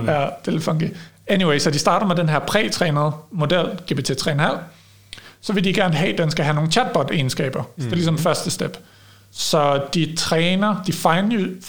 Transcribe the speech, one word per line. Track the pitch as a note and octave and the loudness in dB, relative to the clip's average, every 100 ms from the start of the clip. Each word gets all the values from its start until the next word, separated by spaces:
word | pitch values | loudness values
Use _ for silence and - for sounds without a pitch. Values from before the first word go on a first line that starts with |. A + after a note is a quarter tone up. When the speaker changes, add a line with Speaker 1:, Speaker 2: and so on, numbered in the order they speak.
Speaker 1:
Mm. | A#2 | 0
Speaker 2:
ja, | D3+ | 0
det | C#3 - - | -2 -4 -4
er | |
lidt | E3 | -2
funky. | - D#3 D#3+ - - - - | -2 -2 -2 -6 -14 -12 -2
Anyway, | G3+ F3+ C#3+ | 0 2 2
så | D#3+ | 2
de | D3 | 2
starter | - F3 G#3 | 2 2 2
med | F3 | 2
den | D#3+ | 2
her | D3+ | 0
prætrænede | - G#3 A3 - F3 D3 D3+ D3+ - | 2 0 0 0 0 2 0 -2 -8
model, | F3+ D3+ F3+ G3 G3 - | -4 0 0 0 -4 -6
G | C#3 | -4
P | |
T | C3 C3 | -2 -2
tre | E3 | -2
en | C#3+ | 0
halv. | F3 - - - - - - - - - | 0 -2 -8 -18 -20 -20 -20 -20 -20 -10
Så | - | -2
vil | G3 | 0
de | F3+ | 2
gerne | F#3 F#3 | 2 2
have, | D3+ F#3 | 2 0
at | - | 0
den | D#3 | 0
skal | D3+ | 0
have | D3+ | 0
nogle | D3+ D#3+ | 0 2
chatbot-egenskaber. | A3 B3+ D#3+ C#3 G3 C3 - C3+ C#3+ | 2 2 2 0 0 0 -2 -2 -4
Så | C3 - | -6 -6
det | B2 | -4
er | |
ligesom | E3+ E3 | 0 0
Speaker 1:
Mhm. | D#3 | 2
Speaker 2:
første | E3 D3+ - | 2 0 -2
step. | - - - - - - - - | -4 -6 -8 -18 -20 -20 -20 -18
Så | - - D#3+ C#3+ C#3 C#3 | -8 0 2 4 2 0
de | F3+ D#3 D#3+ | -2 -2 -2
træner, | - E3 E3+ F#3+ G#3+ F#3 F3+ | 0 2 2 2 0 0 -2
de | |
fine-, | E3 F3 E3+ G3+ A#3 F#3 - | 0 2 2 2 0 -2 -4